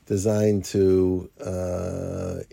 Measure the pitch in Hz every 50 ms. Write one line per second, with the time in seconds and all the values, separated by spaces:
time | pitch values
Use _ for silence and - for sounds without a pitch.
0 | _ - 104 98 95 110 107 107 107 107 104 98 92 - - 101 95 95 95 92
1 | 92 92 92 92 87 - _ - - 92 92 90 90 90 90 90 90 90 90 92
2 | 92 92 92 92 92 90 90 90 90 -